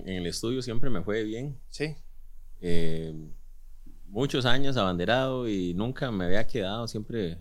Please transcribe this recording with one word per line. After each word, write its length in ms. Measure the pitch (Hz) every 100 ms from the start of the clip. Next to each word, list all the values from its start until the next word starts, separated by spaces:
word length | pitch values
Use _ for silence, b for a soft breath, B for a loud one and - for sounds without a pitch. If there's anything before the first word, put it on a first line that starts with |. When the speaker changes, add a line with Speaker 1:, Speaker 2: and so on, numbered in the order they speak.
| -
Speaker 1:
en 80 | 92
el 100 | 85
estudio 340 | - 113 131
siempre 280 | 120 110 107
me 120 | 101
fue 220 | 87 110
bien. 340 | 107 113 143 139 -
Speaker 2:
Sí. 260 | - 156 147 - - - - - -
Speaker 1:
Eh, 520 | 87 85 82 80 80 80 78 - - - - - - - -
muchos 380 | 101 139 139 123
años 320 | 131 139 131
abanderado 720 | 95 87 90 123 131 127 117
y 260 | 98 87
nunca 380 | 87 117 131 135
me 140 | 101 90
había 200 | 98 -
quedado, 420 | 117 92 110 113
siempre 500 | 107 104 117 87 85